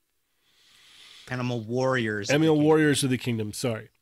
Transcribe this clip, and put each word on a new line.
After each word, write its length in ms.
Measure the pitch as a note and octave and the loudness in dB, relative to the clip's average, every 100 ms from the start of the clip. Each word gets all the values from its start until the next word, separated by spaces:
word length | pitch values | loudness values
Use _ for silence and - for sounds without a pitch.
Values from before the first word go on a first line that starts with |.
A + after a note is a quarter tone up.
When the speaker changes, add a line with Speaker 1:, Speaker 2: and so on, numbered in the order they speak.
| _ _ _ _ _ _ _ _ _ - - - - | _ _ _ _ _ _ _ _ _ -20 -20 -20 -12
Speaker 1:
Animal 300 | B2+ B2 A#2+ | -8 -6 -6
Warriors 680 | G#2+ A#2+ C3 C3 A2 G#2 G2+ | -4 -2 0 0 -2 -4 0
of 60 | |
Speaker 2:
Animal 200 | D3 D#3+ | 2 4
Speaker 1:
the 40 | D3+ | 4
Kingdom. 80 | D3+ | 4
Speaker 2:
Warriors 380 | D#3 D3+ C3+ | 4 4 2
of 60 | C3+ | 0
the 80 | B2+ | -2
Kingdom, 340 | C3 A2+ G#2+ | -2 -4 -6
sorry. 360 | - B2+ A2 A2+ _ | -6 -6 -6 -10 _